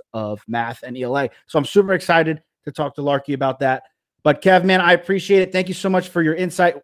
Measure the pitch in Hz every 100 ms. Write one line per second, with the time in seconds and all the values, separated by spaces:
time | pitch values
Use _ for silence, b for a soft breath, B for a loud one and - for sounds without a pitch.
0 | _ 113 107 107 - 117 117 117 127 127
1 | 123 139 127 b b 156 139 202 196 185
2 | - 165 160 151 _ _ 151 147 143 -
3 | 143 139 139 135 135 131 135 131 _ _
4 | _ _ 151 - 190 180 185 185 175 175
5 | 185 196 190 196 185 185 180 - 196 185
6 | 185 180 156 165 180 - 175 147